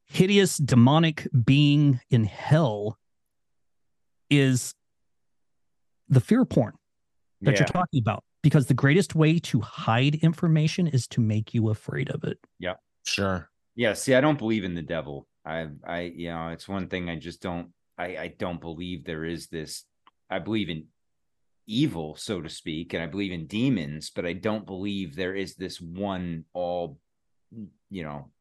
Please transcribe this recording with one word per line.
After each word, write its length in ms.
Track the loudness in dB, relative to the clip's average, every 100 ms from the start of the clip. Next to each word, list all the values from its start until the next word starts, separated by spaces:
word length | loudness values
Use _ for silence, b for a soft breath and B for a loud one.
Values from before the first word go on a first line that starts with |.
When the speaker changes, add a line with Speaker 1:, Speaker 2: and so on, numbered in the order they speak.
Speaker 1:
hideous 520 | _ 2 6 6 4 2
demonic 680 | 4 8 8 8 4 0 0 2
being 560 | 4 6 6 6 6 2 2
in 140 | 2
hell 760 | 2 -2 2 2 4 -2 -6 -8 _ _ _ _ _ _ _ _ _ _ _ _ 2
is 440 | 4 6 2 -2 -12 _ _ _ _ _ _ _ _ _ _ _ _ 2
the 140 | 2
fear 240 | 4 2
porn 280 | 4 2 0 -4 _ _ _ _ _ _
that 120 | 2
Speaker 2:
Yeah. 60 | 4
Speaker 1:
you're 60 | 2
talking 320 | 0 0 0
about, 220 | 0 -2 -8 _
because 240 | 4 4 4
the 60 |
greatest 420 | 2 4 4 2
way 240 | 2 4 2
to 200 | 0 -2
hide 540 | -2 -6 -2 2 2
information 720 | 2 0 2 2 2 2 0 0
is 200 | 0 0
to 120 | 0
make 320 | 0 0 -2
you 160 | 0 0
afraid 400 | -2 -6 -6 -6
of 120 | -6
it. 140 | -8 -10 _ -10
Speaker 2:
Yeah. 160 | -8 -8 _ _ -6
Speaker 3:
Sure. 420 | -2 0 -2 -6 _ _
Speaker 2:
Yeah. 180 | 0 0
See, 220 | 0 2
I 60 | 4
don't 160 | 4 2
believe 240 | 0 -2
in 100 | -2
the 80 | -6
devil. 460 | -6 -6 -6 -12 -16 _
I, 220 | -10 -8 -8 -12
I, 140 | -10 -8 -8
you 140 | -10 -10
know, 180 | -8 -8
it's 180 | -10 -8
one 200 | -8 -6
thing 200 | -6 -6
I 100 | -8
just 220 | -10 -10
don't, 300 | -8 -8 -10 _ _ -12
I, 60 | -10 -8
I 160 | -12 -8
don't 200 | -8 -8
believe 440 | -10 -10 -10 -10
there 180 | -10 -8
is 220 | -8 -8 -10
this, 360 | -12 -12 -14 -18 _ _ _ -10
I 120 | -8
believe 300 | -4 -4 -4
in 180 | -8 -14 _ _ _ _ _ _ _ -6
evil, 480 | -2 -2 -2 -10
so 260 | -10 -8 -8
to 80 | -8
speak, 440 | -12 -10 -10 -6
and 100 | -6
I 20 |
believe 260 | -6 -6 -6
in 140 | -8
demons, 640 | -6 -2 0 0 -4 -10 -10
but 160 | -8
I 80 | -6
don't 320 | -4 -4 -4
believe 500 | -8 -8 -6 -6 -8
there 200 | -6 -6
is 180 | -6 -8
this 240 | -10 -12 -12
one 640 | -14 -8 -6 -6 -6 -10 -10
all, 440 | -8 -6 -4 -6 -12 _ _ _ _ _ -18 -18 _ _
you 120 | -12
know, 280 | -10 -12 -16 _